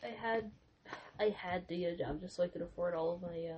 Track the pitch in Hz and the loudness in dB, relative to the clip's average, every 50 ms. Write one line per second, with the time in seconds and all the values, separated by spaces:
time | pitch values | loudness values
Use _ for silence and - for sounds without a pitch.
0 | - 240 226 - - 226 226 226 220 208 - - - - - _ - - - - | -8 -6 -6 -2 0 2 2 2 2 -2 -6 -14 -18 -20 -20 _ -14 -12 -10 -10
1 | - - - - 208 214 202 - - 180 175 185 180 - 170 180 180 170 170 175 | -10 -10 -2 2 4 4 4 2 0 -2 -2 -2 -2 -2 0 2 2 2 2 0
2 | 175 175 - 156 180 180 - - 175 180 - 170 170 175 - - 175 175 175 165 | 0 0 -2 -2 -4 -4 0 2 2 2 2 0 -4 -4 -2 0 0 2 2 2
3 | 165 165 175 175 185 175 170 165 165 165 165 | 2 2 2 0 -2 -4 -4 -2 -4 -4 -4